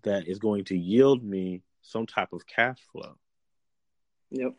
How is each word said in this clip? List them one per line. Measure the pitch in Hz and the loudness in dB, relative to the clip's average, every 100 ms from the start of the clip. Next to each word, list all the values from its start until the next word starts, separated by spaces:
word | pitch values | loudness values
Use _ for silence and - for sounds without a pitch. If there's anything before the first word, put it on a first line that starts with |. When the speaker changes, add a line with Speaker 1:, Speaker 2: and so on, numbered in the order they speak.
Speaker 1:
that | 107 98 82 | -4 -2 -4
is | 98 | -2
going | 107 101 | 0 0
to | 95 92 | -2 -4
yield | 85 117 135 127 | 2 6 6 4
me | 107 95 92 90 _ _ | 0 -6 -4 -8 _ _
some | - 113 113 | -10 -8 -4
type | - 92 | -4 -4
of | 87 - | -6 -6
cash | - 123 127 _ | -2 -2 -2 _
flow. | - - - _ _ _ _ _ _ _ _ _ _ - | -16 -16 -18 _ _ _ _ _ _ _ _ _ _ -12
Speaker 2:
Yep. | 131 127 | -6 -6